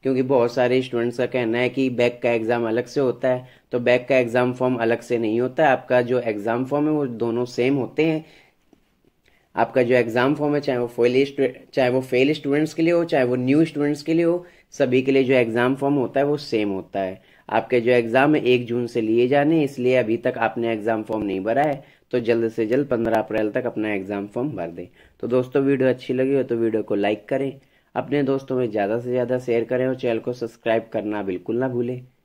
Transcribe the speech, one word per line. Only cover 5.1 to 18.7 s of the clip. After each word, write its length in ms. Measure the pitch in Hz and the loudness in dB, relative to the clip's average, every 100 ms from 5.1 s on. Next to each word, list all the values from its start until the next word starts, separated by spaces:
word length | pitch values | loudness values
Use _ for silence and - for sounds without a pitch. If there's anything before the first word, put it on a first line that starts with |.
| 120 | -2
नहीं 220 | 113 113 | 0 0
होता 240 | 123 123 151 | -2 2 2
है। 60 | |
आपका 300 | 123 - 123 | 2 2 0
जो 160 | 120 127 | 2 0
एग्जाम 440 | 117 104 101 117 131 | 0 -4 -2 -2 -2
फॉर्म 200 | 143 151 | -2 0
है 60 | |
वो 140 | 151 139 | 0 -2
दोनों 380 | 113 117 117 123 | -4 -2 -2 -4
सेम 280 | - 123 143 | 0 0 2
होते 300 | 123 - 160 | -2 0 0
हैं। 200 | 156 160 - _ _ _ _ _ _ _ _ _ _ _ - | 0 -6 -20 _ _ _ _ _ _ _ _ _ _ _ -2
आपका 260 | 117 131 | 0 2
जो 120 | 120 127 | 4 2
एग्जाम 380 | 117 117 127 147 | 2 2 2 2
फॉर्म 200 | 147 147 | 0 -2
है, 40 | |
चाहे 180 | 143 123 | -2 -2
वो 80 | 120 | -4
फेल 360 | - 120 127 139 | 0 2 4 0
स्टू-, 220 | 139 131 - - | 0 -2 -2 -8
चाहे 160 | - 127 | 0 2
वो 120 | 127 | 2
फेल 300 | 127 123 135 | 0 2 2
स्टूडेंट्स 400 | 156 143 143 156 | 0 0 0 0
के 80 | 160 | 0
लिए 120 | 165 | 2
हो, 100 | 175 170 | 2 2
चाहे 180 | 147 123 | 0 2
वो 100 | 127 | 0
न्यू 280 | 127 143 160 | 2 2 2
स्टूडेंट्स 360 | 151 147 147 | 0 -2 -2
के 100 | - | -2
लिए 120 | 160 170 | 0 2
हो, 200 | 175 175 _ _ | 0 -6 _ _
सभी 300 | - 131 127 | -2 2 2
के 100 | 131 | 4
लिए 120 | 135 | 2
जो 100 | 131 131 | 4 4
एग्जाम 400 | 117 113 123 135 | 4 2 0 0
फॉर्म 200 | 139 143 | 0 0
होता 240 | 120 135 | 0 0
है 60 | 143 | 0
वो 120 | 147 | -2
सेम 300 | - 113 104 | -2 -2 -2
होता 300 | 95 85 98 | -4 -6 -6
है। 220 | 95 95 _ _ - | -6 -6 _ _ -2
आपके 300 | 110 - 123 | -2 2 0
जो 100 | 117 | 4
एग्जाम 440 | 123 117 120 143 151 | 2 4 2 4 4
है 60 | |
एक 220 | 120 123 | 4 2
जून 200 | 120 | 2